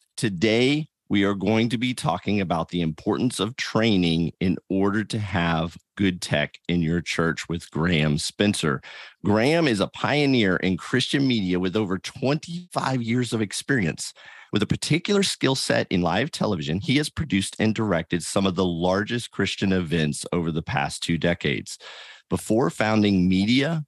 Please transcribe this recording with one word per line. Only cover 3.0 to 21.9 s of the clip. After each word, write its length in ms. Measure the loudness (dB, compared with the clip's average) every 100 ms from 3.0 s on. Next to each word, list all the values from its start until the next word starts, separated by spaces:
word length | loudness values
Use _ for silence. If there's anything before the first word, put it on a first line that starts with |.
| -2 0 0 0
of 160 | -4 -4
training 720 | -2 2 4 4 4 2 0 0
in 180 | -2 -2 -2
order 340 | 0 2 0
to 140 | -2 -4
have 560 | -2 0 0 0 -2 -8 _ 0
good 240 | 0 0
tech 380 | -2 -2 -2 -6 -2
in 140 | 0
your 180 | 2 0
church 480 | -2 -2 -2 -2 -6
with 220 | -8 -6
Graham 480 | -2 0 2 2 0
Spencer. 640 | -2 0 0 2 -2 -2 -6 -18 -20 -6
Graham 420 | 0 2 4 2 2
is 140 | 0
a 60 | -2
pioneer 720 | -2 -2 2 2 4 2 2
in 200 | 0 -2
Christian 500 | -2 -2 0 0 2
media 320 | 2 0 0
with 180 | 0 0
over 200 | -2 -4
twenty-five 1040 | -6 -4 -2 -2 -4 -12 -8 -4 -2 -2
years 320 | 0 0 0
of 80 | -2
experience. 720 | -2 -4 -2 0 0 -4 -10 -14 -20 -20 -6
With 100 | -4
a 40 | -2
particular 560 | -2 0 0 2 2
skill 320 | 2 0 0
set 320 | 0 0 0 0
in 140 | 0
live 280 | 2 0 -2
television, 480 | -2 -2 -2 -2 -4
he 200 | 0 0
has 100 | 0
produced 480 | -4 -2 0 0 0
and 160 | 0
directed 480 | 0 0 0 -2 -4
some 240 | -2 0 0
of 80 |
the 120 | 2 0
largest 640 | 2 2 2 0 -4 -4
Christian 420 | -4 -2 0 0
events 540 | 0 0 0 0 -2 -4
over 220 | -2 -2
the 80 | -4
past 420 | -2 -2 -2 -4
two 140 | -2 0
decades. 640 | 0 0 -2 -2 -6 -14 -16